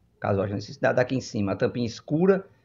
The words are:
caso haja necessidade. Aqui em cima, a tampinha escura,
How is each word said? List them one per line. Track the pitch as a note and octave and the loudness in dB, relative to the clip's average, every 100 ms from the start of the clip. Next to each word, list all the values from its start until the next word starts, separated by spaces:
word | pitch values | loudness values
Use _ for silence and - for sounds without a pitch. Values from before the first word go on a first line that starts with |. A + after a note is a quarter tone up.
| _ _ | _ _
caso | G#2 G2 | -2 0
haja | G2+ G#2 | 0 -4
necessidade. | G#2+ - B2+ A#2+ | -8 -2 0 2
Aqui | B2 | 2
em | C3 | 0
cima, | - A2+ G2+ | -4 -2 -2
a | F#2+ | 0
tampinha | A#2+ B2+ A#2 | -2 -2 -4
escura, | - - D3+ F#3+ F#3+ - _ | -6 -4 2 4 4 2 _